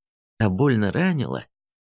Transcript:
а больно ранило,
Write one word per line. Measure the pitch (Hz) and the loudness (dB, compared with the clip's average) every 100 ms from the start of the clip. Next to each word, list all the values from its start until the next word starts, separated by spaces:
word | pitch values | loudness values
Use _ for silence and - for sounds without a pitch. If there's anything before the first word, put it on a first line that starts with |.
| _ _ _ - | _ _ _ -2
а | 107 | 0
больно | 92 143 113 101 | 2 2 2 0
ранило, | 127 185 160 71 64 - _ _ _ | 0 -2 -2 -4 -8 -12 _ _ _